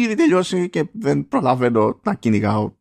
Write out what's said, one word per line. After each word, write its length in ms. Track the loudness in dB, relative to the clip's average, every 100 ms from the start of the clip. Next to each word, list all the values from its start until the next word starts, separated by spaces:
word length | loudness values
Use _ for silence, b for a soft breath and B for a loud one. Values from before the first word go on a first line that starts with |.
ήδη 140 | -2 2
τελειώσει 540 | 2 2 0 -2 -4
και 200 | -4 -6
δεν 340 | -4 -2 -2 -2
προλαβαίνω 720 | -2 0 0 2 2 0 0
να 120 | -4 -4
κυνηγάω 600 | 0 0 0 -2 -4 -8